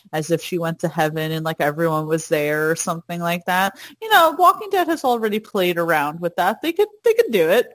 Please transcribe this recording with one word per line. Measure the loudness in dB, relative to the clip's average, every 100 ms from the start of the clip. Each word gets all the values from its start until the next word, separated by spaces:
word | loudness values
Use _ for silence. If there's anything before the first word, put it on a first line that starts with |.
| _
as | -6 -2
if | -4
she | -2 -4
went | -4 -4
to | -4
heaven | -2 -2 -2 -4
and, | -4
like, | -4 -2
everyone | -2 0 -2 -2 -2
was | -4 0
there | 0 0 0 0
or | -2
something | -4 -6 -8 -6
like | -4 -4 -2
that. | 0 0 -4 -18 -12
You | 2
know, | 4 4 4
Walking | 4 4 0
Dead | -2 0
has | 0
already | 0 0 0 -4
played | -4 0 0 2
around | 2 2 0 -4
with | -4 0
that. | 0 0
They | -2
could, | 0 -2 0
they | 2
could | 2 2
do | 2 4
it. | 2 0